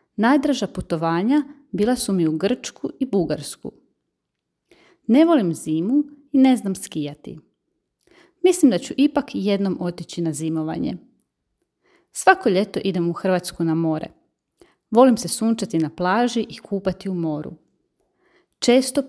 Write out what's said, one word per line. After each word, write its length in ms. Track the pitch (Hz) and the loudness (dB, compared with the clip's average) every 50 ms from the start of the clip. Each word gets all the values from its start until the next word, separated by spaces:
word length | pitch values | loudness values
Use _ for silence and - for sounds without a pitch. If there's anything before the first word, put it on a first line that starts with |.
| _ _ _ | _ _ _
Najdraža 520 | - 208 233 277 294 262 294 277 - 208 - | 0 2 4 4 4 4 2 -2 -2 -2 -6
putovanja 760 | - - - - 175 160 165 165 165 170 190 226 277 302 269 - - _ _ _ | -6 -8 -6 -4 -4 -2 -2 0 0 0 0 2 2 2 0 -2 -8 _ _ _
bila 240 | - 180 208 226 254 | -4 -2 0 0 0
su 180 | 247 - - 196 | -2 -2 -2 0
mi 140 | 185 165 160 | 0 2 0
u 100 | 156 160 | 0 0
Grčku 520 | 190 202 254 254 - - - - - - - - | 0 -2 -2 -2 -6 -14 -14 -10 -12 -10 -6 -6
i 60 | 269 | -6
Bugarsku. 680 | 254 - 196 170 - 156 151 147 - - - - - - _ _ _ _ _ _ _ _ _ _ _ _ _ _ _ _ _ _ _ _ _ _ _ _ _ _ - | -2 0 0 0 0 -2 -6 -6 -12 -14 -12 -14 -16 -16 _ _ _ _ _ _ _ _ _ _ _ _ _ _ _ _ _ _ _ _ _ _ _ _ _ _ 2
Ne 180 | 220 277 320 | 4 6 6
volim 280 | 330 339 277 202 170 160 | 6 6 4 4 2 -2
zimu 500 | - - 165 156 160 170 208 262 294 294 - - - _ _ | -4 -4 -4 -2 -2 0 0 2 0 0 -2 -6 -20 _ _
i 60 | - 269 | 2 4
ne 200 | 262 262 254 214 | 6 6 4 2
znam 180 | 196 196 190 | 0 -4 -6
skijati. 640 | - - - - 160 147 143 147 - - - - 156 - _ _ _ _ _ _ _ _ _ _ _ _ _ _ _ _ _ _ _ - | -6 -8 -8 -8 -6 -8 -8 -8 -12 -16 -18 -18 -18 -20 _ _ _ _ _ _ _ _ _ _ _ _ _ _ _ _ _ _ _ 2
Mislim 280 | 370 349 - - 262 | 2 2 6 4 4
da 60 | 202 175 | 4 4
ću 160 | - - - - | -2 -4 0 2
ipak 280 | 269 294 - 294 277 - - | 2 2 2 -2 -4 -4 -6
jednom 440 | 202 190 202 202 190 196 196 175 - | -4 -2 0 0 0 0 -2 -2 -4
otići 420 | - 175 170 175 170 - - - | -4 -6 -6 -8 -12 -12 -8 -4
na 120 | 170 165 151 | -4 -4 -4
zimovanje. 640 | 139 160 160 160 160 156 156 160 170 165 151 185 175 - _ _ _ _ _ _ _ _ _ _ _ _ _ _ _ _ _ _ _ _ _ | -4 -4 -4 -4 -4 -4 -6 -6 -4 -4 -6 -6 -8 -12 _ _ _ _ _ _ _ _ _ _ _ _ _ _ _ _ _ _ _ _ _
Svako 380 | - - - - 381 370 - 247 | -10 -2 2 2 2 2 2 0
ljeto 300 | 185 180 214 208 - - - | 0 0 -2 -2 -4 -6 -4
idem 260 | 196 170 185 170 170 | -4 -2 -2 -2 -2
u 40 | 170 | -4
Hrvatsku 500 | - - 190 185 180 175 - - - 170 | -4 -2 -2 -2 -2 -2 -6 -6 -4 -2
na 120 | 165 160 | -2 0
more. 320 | 165 165 160 156 156 - - _ _ _ _ _ _ _ _ _ _ _ _ _ _ _ - | 0 0 -2 -2 -4 -6 -10 _ _ _ _ _ _ _ _ _ _ _ _ _ _ _ 0
Volim 260 | - 226 254 269 233 214 | 4 6 6 6 6 2
se 100 | - 170 | 0 -6
sunčati 520 | - - 220 226 226 226 202 - - 165 | -6 -2 0 -2 0 -2 -4 -2 0 0
na 100 | 160 143 | 0 0
plaži 560 | 156 - 180 180 190 226 247 240 240 233 220 - | -2 -4 -2 0 0 2 0 0 0 -2 -4 -4
i 80 | - - | -8 -16
kupati 520 | - - 202 196 190 196 180 - - 196 | -10 -8 -6 -4 -4 -4 -6 -4 -6 -6
u 40 | 190 | -4
moru. 400 | 175 165 160 151 147 151 - 165 - _ _ _ _ _ _ _ _ _ _ _ _ _ _ _ _ _ _ _ - | -4 -4 -4 -4 -6 -8 -10 -14 -16 _ _ _ _ _ _ _ _ _ _ _ _ _ _ _ _ _ _ _ -4
Često 420 | - - 240 262 254 - - 294 269 | 2 4 4 4 4 2 -2 -4 -4